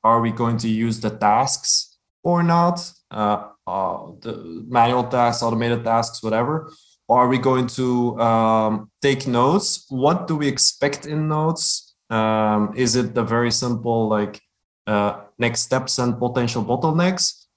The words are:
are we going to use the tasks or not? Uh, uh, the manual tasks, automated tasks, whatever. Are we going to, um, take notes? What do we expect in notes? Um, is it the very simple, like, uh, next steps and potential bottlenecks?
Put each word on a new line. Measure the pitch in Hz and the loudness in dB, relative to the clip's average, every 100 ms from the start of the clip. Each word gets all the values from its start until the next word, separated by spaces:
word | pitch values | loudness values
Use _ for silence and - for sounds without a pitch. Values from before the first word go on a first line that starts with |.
are | 110 117 | 4 2
we | 117 | 2
going | 113 117 113 | -2 -2 0
to | 113 | -2
use | 110 113 110 | 0 -2 -2
the | 107 | -4
tasks | - 107 110 135 - - - - _ _ _ | 0 2 2 2 -2 -2 -2 -2 _ _ _
or | 175 175 | -2 2
not? | 170 170 170 175 - _ _ | 4 4 2 0 -8 _ _
Uh, | - 104 104 - _ - | -4 0 -2 -4 _ -8
uh, | 92 95 90 92 - | -4 -4 -6 -12 -14
the | 113 - 82 82 113 | -12 -12 -12 -14 -2
manual | 123 117 123 | 2 4 2
tasks, | 120 127 120 117 | 0 2 2 0
automated | 117 113 117 117 | -2 0 0 -2
tasks, | 117 113 110 - | 0 0 0 -6
whatever. | 110 110 120 156 156 - _ _ - | -2 -2 0 -4 -8 -20 _ _ 0
Are | 120 123 | 4 4
we | 131 | 2
going | 131 127 123 - | 2 0 0 -2
to, | 127 123 120 117 | 0 0 0 0
um, | 117 113 110 110 110 107 - _ | 2 2 4 2 2 -2 -8 _
take | 143 135 - | 0 0 0
notes? | 120 131 185 196 - - | 2 4 2 0 -4 -6
What | 131 139 175 175 | 0 2 0 -2
do | 156 | -2
we | 147 | -2
expect | 131 - - 143 139 151 | 2 0 2 -2 -2 -6
in | 151 156 | -4 -2
notes? | 151 156 160 - - - _ _ | 0 0 -2 -2 -4 -8 _ _
Um, | 113 110 110 107 107 104 113 | 0 2 2 2 2 0 0
is | 123 | 0
it | 123 113 | 2 0
the | 120 | -2
very | 107 117 120 | 0 0 0
simple, | 110 123 117 113 117 110 | 0 -2 -4 -2 0 2
like, | 107 104 - _ _ _ _ - | 0 -2 -6 _ _ _ _ -2
uh, | 104 104 - - _ | 0 0 -4 -14 _
next | 120 117 | -2 -2
steps | - 131 127 - | -2 -2 -2 -2
and | 123 117 | -2 0
potential | 123 123 120 120 | -2 0 -2 -2
bottlenecks? | 107 120 160 156 180 185 - - _ | -2 0 0 2 0 0 -4 -6 _